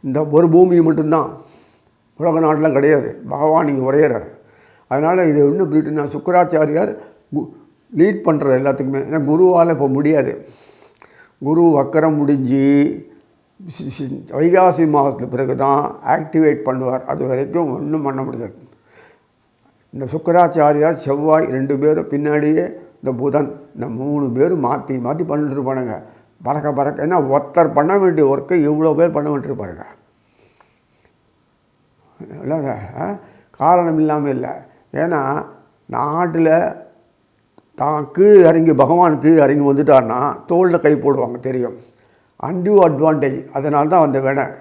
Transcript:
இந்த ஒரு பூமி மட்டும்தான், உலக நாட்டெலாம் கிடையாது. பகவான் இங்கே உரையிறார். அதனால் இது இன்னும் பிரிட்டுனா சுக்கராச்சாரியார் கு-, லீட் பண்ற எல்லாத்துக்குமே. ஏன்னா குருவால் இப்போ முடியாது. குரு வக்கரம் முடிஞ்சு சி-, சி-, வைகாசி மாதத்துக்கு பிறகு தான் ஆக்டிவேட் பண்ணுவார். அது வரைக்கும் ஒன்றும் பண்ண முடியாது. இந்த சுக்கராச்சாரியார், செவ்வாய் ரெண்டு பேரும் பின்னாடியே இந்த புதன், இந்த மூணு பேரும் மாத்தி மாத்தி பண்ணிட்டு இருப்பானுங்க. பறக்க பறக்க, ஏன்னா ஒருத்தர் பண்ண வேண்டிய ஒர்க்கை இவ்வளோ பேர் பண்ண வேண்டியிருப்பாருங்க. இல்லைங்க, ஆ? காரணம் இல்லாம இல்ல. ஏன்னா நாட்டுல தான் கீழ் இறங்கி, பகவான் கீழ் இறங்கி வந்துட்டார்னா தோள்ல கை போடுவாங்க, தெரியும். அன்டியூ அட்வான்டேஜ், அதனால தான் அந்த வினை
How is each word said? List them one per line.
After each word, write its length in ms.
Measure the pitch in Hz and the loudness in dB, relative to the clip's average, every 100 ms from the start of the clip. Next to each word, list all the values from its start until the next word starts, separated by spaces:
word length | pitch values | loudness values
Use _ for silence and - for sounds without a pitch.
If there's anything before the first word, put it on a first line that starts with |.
இந்த 140 | 135 139 151 147 | -4 -4 2 2
ஒரு 100 | 170 | 4
பூமி 220 | 165 185 175 160 | 4 4 2 2
மட்டும்தான், 420 | 156 151 160 123 - - - _ _ _ _ _ - | 0 0 -2 -2 -10 -20 -20 _ _ _ _ _ -4
உலக 200 | 165 160 | -2 0
நாட்டெலாம் 320 | 156 151 156 135 | 0 0 0 2
கிடையாது. 320 | 143 147 117 - - | 2 2 -2 -12 -12
பகவான் 380 | 139 151 160 151 | -4 0 2 0
இங்கே 120 | 135 127 | -2 0
உரையிறார். 380 | 143 147 113 - - _ _ _ _ _ | 2 2 0 -8 -20 _ _ _ _ _
அதனால் 360 | 131 160 185 170 | -2 0 2 2
இது 100 | 147 143 | 4 2
இன்னும் 200 | 147 175 | 2 0
பிரிட்டுனா 360 | 156 151 151 143 | 0 -2 -6 -6
சுக்கராச்சாரியார் 800 | 147 185 180 175 165 151 156 208 214 - _ _ | -6 0 0 2 0 0 0 -4 -6 -16 _ _
கு-, 160 | 143 - - _ _ _ - | -8 -8 -16 _ _ _ 0
லீட் 240 | 190 185 - | 2 2 -2
பண்ற 300 | 151 139 127 | 0 0 0
எல்லாத்துக்குமே. 440 | 139 127 135 135 139 | 0 -2 -4 -6 -4
ஏன்னா 120 | 156 139 | -4 0
குருவால் 460 | 160 185 175 170 | 2 4 4 2
இப்போ 140 | 151 139 135 | 2 0 0
முடியாது. 340 | 147 156 127 - - - - _ _ _ - _ _ _ 135 | 2 0 0 -6 -16 -20 -20 _ _ _ -20 _ _ _ -2
குரு 180 | 160 170 147 | 2 4 4
வக்கரம் 400 | 135 156 160 151 | 2 0 0 0
முடிஞ்சு 440 | 143 143 127 135 135 143 147 - - _ _ _ _ _ 185 | 0 0 0 0 2 2 2 -4 -14 _ _ _ _ _ -18
சி-, 160 | - 143 - | -14 -12 -10
சி-, 140 | 135 139 - 135 | -10 -12 -8 -2
வைகாசி 460 | 165 185 185 147 160 147 | 2 4 4 2 2 2
மாதத்துக்கு 380 | 139 - 123 | 0 -2 -6
பிறகு 220 | 123 135 - | -4 -4 -2
தான் 200 | 135 139 - - - 160 | 0 0 -2 -8 -2 -2
ஆக்டிவேட் 500 | 151 160 156 - - | 0 2 2 2 -4
பண்ணுவார். 360 | 131 131 127 - | -4 -4 -4 -6
அது 100 | 147 131 | -6 -4
வரைக்கும் 420 | 127 139 165 156 120 | -4 -2 -4 -4 -6
ஒன்றும் 300 | 143 156 139 | -6 -4 -4
பண்ண 140 | 135 131 | -6 -8
முடியாது. 280 | 123 110 - - _ _ _ - _ _ _ _ _ _ _ _ | -10 -12 -16 -20 _ _ _ -20 _ _ _ _ _ _ _ _
இந்த 120 | 135 131 156 | -12 -8 -6
சுக்கராச்சாரியார், 840 | 165 175 175 165 147 147 156 156 135 | 2 4 4 4 2 4 0 -2 -4
செவ்வாய் 420 | 143 156 156 - 127 | -2 2 2 0 -4
ரெண்டு 200 | 139 139 | -2 0
பேரும் 260 | 147 156 - | 0 0 -2
பின்னாடியே 540 | 143 147 151 151 160 180 - - _ | -4 -2 0 0 0 -2 -10 -20 _
இந்த 100 | 135 120 | -8 -4
புதன், 280 | 139 147 143 - - - | -2 -2 -4 -8 -20 -12
இந்த 100 | - 117 | -10 -8
மூணு 260 | 139 147 135 120 | -6 -4 -4 0
பேரும் 280 | 165 180 120 | 0 0 -2
மாத்தி 280 | 139 - 131 120 | -4 -6 -6 -4
மாத்தி 160 | 156 165 | -4 -4
பண்ணிட்டு 260 | 147 147 135 | -4 -4 -4
இருப்பானுங்க. 380 | 131 131 123 95 - _ _ _ 123 | -4 -6 -6 -10 -14 _ _ _ -6
பறக்க 220 | 147 147 139 | -4 -2 -2
பறக்க, 260 | 139 - | -4 -4
ஏன்னா 140 | 151 180 135 | -2 0 0
ஒருத்தர் 420 | 139 143 180 156 143 | -2 0 0 2 2
பண்ண 160 | 156 196 | 0 2
வேண்டிய 240 | 190 156 139 | 2 2 2
ஒர்க்கை 240 | 139 135 180 147 | 0 0 0 0
இவ்வளோ 220 | 151 160 147 | 0 0 2
பேர் 160 | 170 | 0
பண்ண 140 | 151 147 | 0 -4
வேண்டியிருப்பாருங்க. 520 | 143 131 120 98 80 - - _ _ _ _ _ _ _ _ _ _ _ _ _ _ _ _ _ _ _ _ _ _ - - | -4 -6 -10 -10 -14 -18 -20 _ _ _ _ _ _ _ _ _ _ _ _ _ _ _ _ _ _ _ _ _ _ -20 -14
இல்லைங்க, 300 | 131 160 135 107 98 - | -8 -6 -6 -8 -12 -10
ஆ? 40 | 175 202 - _ _ _ | -10 -10 -16 _ _ _
காரணம் 400 | 147 180 170 156 | 2 2 2 0
இல்லாம 260 | 156 151 143 | 0 -2 -4
இல்ல. 120 | 127 123 - - _ _ - | -6 -8 -12 -18 _ _ -6
ஏன்னா 180 | 165 160 135 147 - - _ _ - | -4 -2 -4 -6 -8 -18 _ _ -10
நாட்டுல 560 | 120 143 160 175 160 160 160 170 - - _ _ _ _ _ _ _ _ - | -6 -4 -2 -2 0 2 2 0 -6 -20 _ _ _ _ _ _ _ _ -6
தான் 240 | 143 151 139 - | -4 -2 -6 2
கீழ் 280 | 202 208 165 | 8 8 8
இறங்கி, 260 | 160 165 139 | 6 2 4
பகவான் 360 | 131 170 175 147 | 4 4 2 2
கீழ் 200 | 147 165 | 4 4
இறங்கி 220 | 139 147 139 | 4 2 2
வந்துட்டார்னா 500 | 139 147 131 117 123 139 - - | 0 4 4 4 -4 -4 -6 -2
தோள்ல 320 | 175 185 170 | 0 2 2
கை 100 | 156 147 143 | 2 2 0
போடுவாங்க, 340 | 135 120 123 127 | 0 -4 -6 -6
தெரியும். 300 | 127 120 - - _ _ _ _ _ 143 | -4 -6 -10 -20 _ _ _ _ _ -8
அன்டியூ 280 | 180 180 208 170 | -4 2 4 4
அட்வான்டேஜ், 520 | 139 156 151 135 131 - 139 | 4 0 2 -2 -4 -8 -6
அதனால 320 | 147 147 151 | -2 0 2
தான் 120 | 175 151 | 2 2
அந்த 120 | 135 135 | 0 -2
வினை 180 | 139 127 - | -2 -4 -10